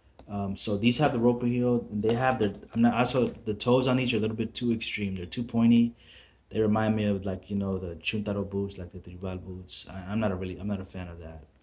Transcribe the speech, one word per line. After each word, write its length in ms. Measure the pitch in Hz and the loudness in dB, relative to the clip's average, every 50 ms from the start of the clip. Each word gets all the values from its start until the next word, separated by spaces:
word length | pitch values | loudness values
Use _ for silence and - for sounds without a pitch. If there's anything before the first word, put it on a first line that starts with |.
| _ _ _ - - - | _ _ _ -20 -14 -8
Um, 280 | 101 101 101 95 98 | -6 -4 -4 -4 -4
so 200 | - - 110 101 | -4 -2 -2 0
these 220 | 98 113 120 123 - | 2 4 4 4 4
have 140 | 151 135 | 4 2
the 60 | 127 117 | 4 4
roper 280 | 117 120 120 120 123 | 4 4 4 2 0
heel, 400 | 120 123 123 123 123 120 117 98 - | 0 0 2 2 2 2 0 -2 -4
and 120 | 104 104 | -4 0
they 120 | 101 110 117 | 2 2 2
have 240 | 123 131 131 120 - | 2 2 2 2 2
their, 140 | - 98 95 - - - - | 2 0 -2 -4 -12 -4 2
I'm 80 | 117 | 4
not, 120 | 117 117 104 | 4 4 4
also, 340 | 117 123 - - 127 113 - | 4 2 2 2 2 0 0
the 260 | - - - 110 101 | -2 -6 -6 -6 -6
toes 340 | - - 123 123 135 139 131 | -2 2 4 4 4 4 4
on 100 | 127 131 | 2 2
each 140 | 127 120 | 2 0
are 60 | - 104 | 0 0
a 20 | |
little 160 | 110 113 110 | 0 -2 -2
bit 180 | 113 107 104 - | -2 -4 -4 -4
too 180 | - 123 117 | -2 0 0
extreme. 420 | 113 113 - - - 104 104 98 95 | 0 0 -2 -6 -6 -4 -4 -4 -4
They're 100 | 92 87 | -6 -8
too 180 | - - 123 | -8 -6 -6
pointy. 520 | 120 - - 117 117 117 117 117 117 117 - - - - - - - _ _ _ _ - | -4 -2 2 4 6 8 8 8 6 4 0 -6 -20 -20 -20 -20 -20 _ _ _ _ -4
They 100 | - 110 | 0 2
remind 360 | 110 104 107 110 110 110 110 | 2 4 4 4 4 2 2
me 80 | 107 104 | 2 2
of, 200 | 104 101 95 95 | 0 0 0 -2
like, 240 | 98 95 - - - | -4 -6 -6 -6 -4
you 80 | 101 | -4
know, 220 | 98 98 98 95 90 | -2 -2 -2 -2 -4
the 160 | 92 85 85 | -4 -8 -10
Chuntaro 520 | 80 - - 110 104 101 104 98 101 95 92 | -8 -6 -4 -4 -2 -2 -2 -2 -4 -4 -4
boots, 280 | 98 98 101 98 - | -4 -4 -4 -4 -6
like 160 | 92 90 90 | -10 -12 -12
the 60 | - 90 | -14 -14
Tribal 380 | - 90 90 87 95 92 92 | -14 -14 -12 -10 -8 -8 -8
boots. 500 | 92 90 92 90 92 92 - - - - - | -8 -10 -10 -12 -12 -12 -12 -12 -12 -12 -12
I, 220 | 92 95 90 95 | -12 -12 -8 -4
I'm 100 | 104 110 | -2 0
not 120 | 107 101 | 0 0
a 20 | 95 | -2
really, 240 | 92 95 92 87 - | -2 -6 -6 -8 -6
I'm 80 | 98 | -6
not 140 | 104 101 95 | -4 -4 -6
a 40 | 92 | -6
fan 240 | - - 92 90 85 | -8 -10 -10 -10 -10
of 100 | 85 85 | -12 -12
that. 240 | 80 80 80 78 71 - _ _ | -14 -14 -14 -16 -18 -20 _ _